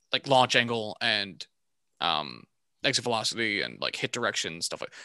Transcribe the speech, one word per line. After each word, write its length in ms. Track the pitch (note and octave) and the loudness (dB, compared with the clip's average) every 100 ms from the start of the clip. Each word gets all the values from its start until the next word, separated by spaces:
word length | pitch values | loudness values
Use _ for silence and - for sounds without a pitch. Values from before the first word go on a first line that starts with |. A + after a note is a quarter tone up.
| _ | _
like, 160 | B2+ C#3+ | -2 4
launch 260 | C3 B2 | 6 6
angle 420 | B2+ A#2+ A#2 G#2+ - | 4 2 0 -4 -2
and, 460 | A#2 G#2+ G2+ - - _ _ _ _ - | 0 0 -2 -8 -16 _ _ _ _ -2
um, 440 | E2 D#2 C#2+ A#1+ - _ _ _ | 0 0 -2 -10 -18 _ _ _
exit 200 | C#3 B2 | 0 0
velocity 580 | A#2+ A2+ - A2+ A2 G2+ | 0 0 -2 -2 -2 -2
and, 180 | B1 A1 | -4 -4
like, 160 | C2 - | -4 -2
hit 160 | - | -4
direction, 480 | A#2+ A2 - F#2+ E2 | -2 -2 -2 -4 -4
stuff 220 | - D#2+ | -6 -6
like, 100 | - - | -10 -12